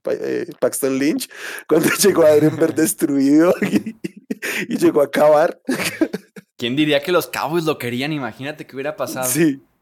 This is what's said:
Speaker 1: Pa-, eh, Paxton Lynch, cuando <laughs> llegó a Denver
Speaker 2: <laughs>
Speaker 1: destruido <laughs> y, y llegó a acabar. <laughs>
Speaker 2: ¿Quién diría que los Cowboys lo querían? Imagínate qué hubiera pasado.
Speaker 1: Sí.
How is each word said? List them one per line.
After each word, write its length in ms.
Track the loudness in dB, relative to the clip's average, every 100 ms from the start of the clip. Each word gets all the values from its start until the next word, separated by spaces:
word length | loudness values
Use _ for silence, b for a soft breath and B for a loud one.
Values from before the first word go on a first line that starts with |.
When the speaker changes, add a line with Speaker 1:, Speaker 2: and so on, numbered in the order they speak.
Speaker 1:
Pa-, 120 | -6
eh, 340 | -6 -4 -6 -6 -4
Paxton 380 | -4 -2 -2 0
Lynch, 320 | 0 -2 -6 B B B 0
cuando 220 | 2 2
<laughs> 120 | 2
llegó 200 | 2 4
a 80 | 6 6
Denver 380 | 4 2 0
Speaker 2:
<laughs> 20 | 2
Speaker 1:
destruido 760 | -2 0 -2 2 4 6 4 2
<laughs> 40 |
y, 340 | 0 -2 -4 -10 -14 -12 -12 -10 B B -6
y 100 | 0
llegó 240 | 2 4
a 40 | 2
acabar. 540 | 4 4 4 2 -2 -6
<laughs> 920 | -4 -6 -4 -4 -4 -12 -20 -20 -8
Speaker 2:
¿Quién 180 | -4 0
diría 260 | 2 0
que 100 | 2
los 160 | -2 -2
Cowboys 360 | -4 -4 -2
lo 140 | -2 -4
querían? 340 | -4 -6 -6
Imagínate 560 | -6 -8 -10 -12 -14 -14
qué 80 | -10
hubiera 200 | -10 -6
pasado. 340 | -8 -4 -4
Speaker 1:
Sí. 320 | 0 0 0 -8 _